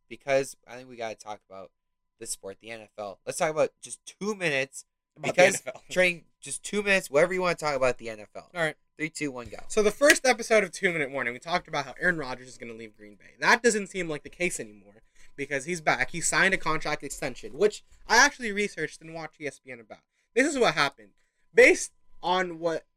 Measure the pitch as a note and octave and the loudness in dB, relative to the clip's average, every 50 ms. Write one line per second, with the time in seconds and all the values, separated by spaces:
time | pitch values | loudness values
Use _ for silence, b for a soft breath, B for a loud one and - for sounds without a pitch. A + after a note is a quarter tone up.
0 | _ - A#2 - - C#3+ C3+ C3+ C#3 - - _ _ - A#2 B2+ C3 B2+ B2 A#2 | _ -20 -20 -8 -2 0 2 2 0 -2 -8 _ _ -20 -18 -18 -18 -16 -12 -10
1 | A2+ A2 G#2 - - G#2+ G#2 G2 _ - F#2+ F#2+ F#2 - _ _ _ _ _ _ | -8 -8 -8 -10 -12 -14 -14 -14 _ -18 -18 -18 -18 -18 _ _ _ _ _ _
2 | _ _ _ - A#2 - - - - G2 G2 _ - A2+ A#2 A2 G#2+ - _ G#2+ | _ _ _ -14 -12 -12 -12 -12 -12 -14 -16 _ -16 -16 -16 -16 -18 -16 _ -12
3 | G#2 G2 F2+ - - C3 - - F3 D#3 D#3 D3+ C3 - _ _ - - - - | -12 -12 -12 -12 -10 -8 -4 -2 -2 0 2 2 2 2 _ _ -18 -18 -18 -18
4 | - - - - F#3+ G#3+ G#3+ F#3+ F3+ D#3+ C#3 C3+ C#3 - - - - _ _ _ | -18 -18 -12 -8 -6 -6 -4 -2 -2 0 0 0 -2 -4 -8 -16 -20 _ _ _
5 | _ _ _ D#3 D3+ D#3 - F3+ F#3 G3 F#3 - - B2+ - - - - - F#3 | _ _ _ -8 -6 0 4 6 6 6 6 2 -6 -10 -14 -14 -12 -4 2 2
6 | F#3 F3+ E3+ E3 - _ _ _ - C#3 - - - - G3 G#3 G3 G3+ G3 F#3 | 2 2 2 -2 -10 _ _ _ -14 -12 -12 -10 -8 -6 -4 -2 0 2 2 2
7 | - - C3 D3 F3 F3 F#3 F#3 F3+ F3 E3 - D#3 D3+ C#3+ B2+ C3 B2 B2 - | 2 2 2 4 4 4 2 0 0 0 -2 -2 -2 -2 0 2 2 2 0 -2
8 | A2+ A2+ A2 G#2+ G2+ - - F#2 E2 _ - F3 D#3+ D3+ D3 _ _ _ _ - | -6 -12 -12 -12 -16 -16 -16 -18 -16 _ -6 -4 -4 -4 -4 _ _ _ _ -8
9 | D#3 D#3 - - D3+ C#3+ B2 B2 A#2 A2 - - - - - A3 G3+ G#3 - - | -8 -8 -6 -6 -6 -6 -6 -8 -12 -12 -12 -12 -8 -4 0 2 2 2 2 4
10 | C#4+ D4+ D#4+ - - B3+ A#3 A#3 A3 - A3+ G#3+ F#3+ E3+ - - G3 F3+ E3 D#3+ | 6 6 6 6 4 0 0 0 0 2 2 2 2 0 -4 -2 -2 -2 0 -2
11 | C#3 B2+ C#3 C3+ B2 A#2+ B2 B2+ - E3 F3 F3+ - E3 D#3+ C#3+ C3+ B2+ A#2+ - | -4 -4 -4 -4 -4 -6 -6 -8 -6 -4 -4 -4 -4 -4 -6 -6 -6 -6 -6 -2
12 | D#3+ F3+ E3+ D#3 C3+ B2+ B2+ B2+ B2+ B2+ A#2 - B2 A#2 A2+ A2+ A2+ G#2+ _ - | -2 -2 0 -2 -4 -8 -10 -10 -12 -18 -18 -18 -16 -16 -16 -16 -16 -18 _ -20
13 | G#2+ G#2 G#2 _ _ - _ B2 D3 F#3 A#3 A#3 - A#3 G3+ G#3+ F#3+ - - F#3 | -20 -20 -20 _ _ -20 _ 0 4 4 4 6 4 2 2 0 -2 -6 -8 -8
14 | F3 D#3+ D3+ C#3+ - C#3+ - - F3+ F3+ - - A#2+ G#2+ G#2 G2+ G2 G2+ G#2 A2 | -6 -6 -8 -8 -10 -12 -6 -2 -2 -2 -2 -4 -10 -12 -16 -20 -20 -20 -20 _
15 | _ b b b b b b C#3+ C#3 C3+ C#3+ C3+ C3 E3+ F3+ D#3+ D3+ E3+ C3+ A#2+ | _ b b b b b b -10 -6 -4 -4 -4 -4 -4 -8 -2 0 2 2 2
16 | C3 - - E3+ - - D#3 D#3 F3+ F#3+ F#3+ F3+ - D#3+ D#3 D#3 - D3+ D3+ - | 0 -2 -4 -4 -2 0 2 4 4 2 2 0 0 -2 -2 -2 -2 -4 -6 -6
17 | D3 C3+ - - D#3 C3 A#2+ - - G#2 A#2 D3+ G3+ G#3 - - - _ - - | -6 -10 -10 -8 -8 -8 -8 -10 -14 -8 0 2 2 2 2 -2 -16 _ -20 -12
18 | - - G#3+ A#3+ C#4 C#4+ C#4+ - A#3+ G#3+ G3 G#3 G#3 F#3+ - E3 D#3 - - - | -2 4 6 8 8 6 4 0 -6 -4 -2 -2 -2 -2 -4 -6 -8 -8 -8 -12
19 | D#3+ D#3+ E3 E3 D#3 D3+ _ - D3+ C#3 - - _ C3 B2+ A#2 A2 G2+ G#2 - | -18 -16 -14 -12 -14 -14 _ -10 -10 -10 -10 -12 _ -18 -18 -18 -18 -20 -20 -20
20 | _ _ _ _ _ _ - A#3 C4+ E4 C#4+ B3+ G#3+ E3 D3+ E3 C#3+ C3+ - - | _ _ _ _ _ _ 2 2 2 2 2 2 2 2 4 2 0 0 -2 -6
21 | G#2+ F#2+ _ _ _ _ _ _ _ _ - A#3 B3+ D#4 F4 - - - _ _ | -20 -20 _ _ _ _ _ _ _ _ 6 8 8 8 8 4 0 -8 _ _
22 | _ - - - - E3+ F3+ F#3 F#3 F3 E3 D#3+ E3+ E3 D#3+ - - _ _ | _ -20 -14 -6 -2 0 2 0 0 -2 -4 -4 -4 -4 -4 -4 -8 _ _